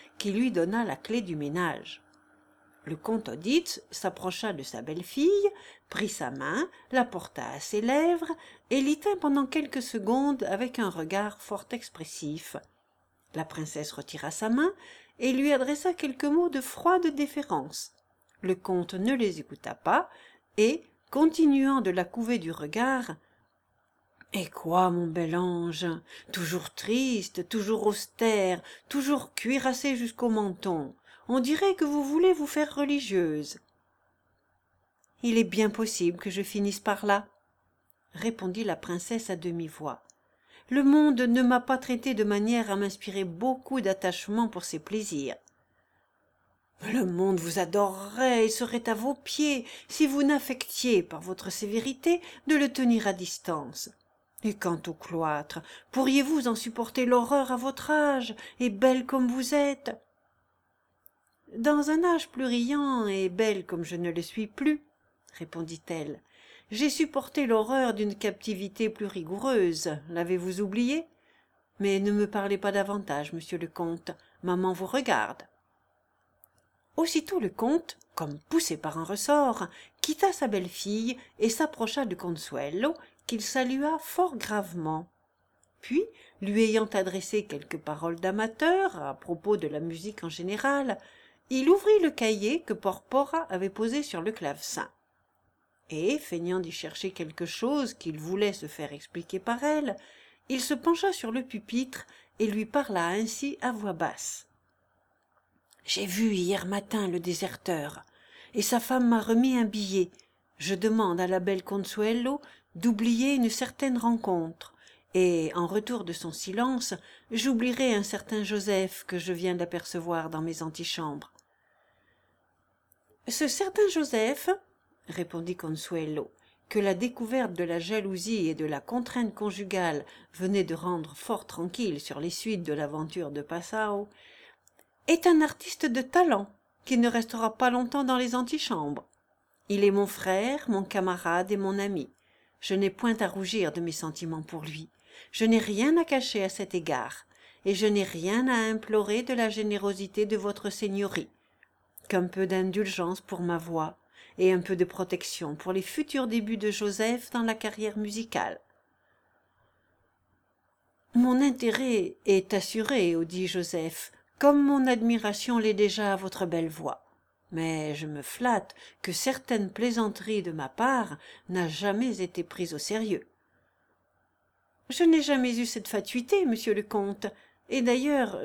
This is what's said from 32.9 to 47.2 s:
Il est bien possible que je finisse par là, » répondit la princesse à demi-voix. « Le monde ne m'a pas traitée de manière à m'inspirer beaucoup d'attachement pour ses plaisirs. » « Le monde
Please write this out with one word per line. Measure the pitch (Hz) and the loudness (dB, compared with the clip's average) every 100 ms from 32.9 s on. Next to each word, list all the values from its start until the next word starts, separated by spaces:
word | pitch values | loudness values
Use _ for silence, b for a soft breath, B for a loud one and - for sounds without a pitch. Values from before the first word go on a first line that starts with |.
| 285 240 190 170 151 147 - _ _ _ _ _ _ _ _ _ _ _ _ _ _ _ _ | 0 0 0 2 0 -6 -12 _ _ _ _ _ _ _ _ _ _ _ _ _ _ _ _
Il | 240 226 | 0 2
est | 226 | 2
bien | 185 214 | 2 2
possible | 214 220 - 175 175 | 2 -4 0 0 0
que | 202 | -4
je | 185 | -6
finisse | 196 208 202 202 | -4 -2 -2 -2
par | - 202 208 | -2 0 2
là, » | 202 208 _ _ _ _ _ _ _ _ | 2 0 _ _ _ _ _ _ _ _
répondit | 160 226 226 185 185 220 | -6 -4 -4 -4 -4 -2
la | 160 | -4
princesse | - 175 - 226 226 | -4 -8 -4 -6 -4
à | 180 | -6
demi-voix. « | 175 170 160 - 151 - - _ b b b b - | -4 -4 -6 -8 -8 -10 -14 _ b b b b -2
Le | 254 | 4
monde | 277 294 302 247 | 8 8 8 6
ne | 247 240 | 6 6
m'a | 247 247 | 6 6
pas | 247 262 | 4 0
traitée | 262 247 269 | 0 -2 0
de | 220 214 | 2 2
manière | 202 214 240 214 | 2 4 2 2
à | 196 | 0
m'inspirer | 202 196 - 196 | -2 -4 -6 -4
beaucoup | 185 165 247 254 - 262 | -4 -2 -2 -2 -4 -2
d'attachement | 196 190 185 175 - 214 233 | 0 0 0 -2 -2 0 0
pour | 180 - | -2 -8
ses | 160 | -8
plaisirs. » « | - 214 208 156 135 - _ _ _ _ _ _ _ _ _ _ _ _ _ _ 208 | -6 -6 -4 -4 -4 -8 _ _ _ _ _ _ _ _ _ _ _ _ _ _ -2
Le | 233 185 | 0 2
monde | 175 | 2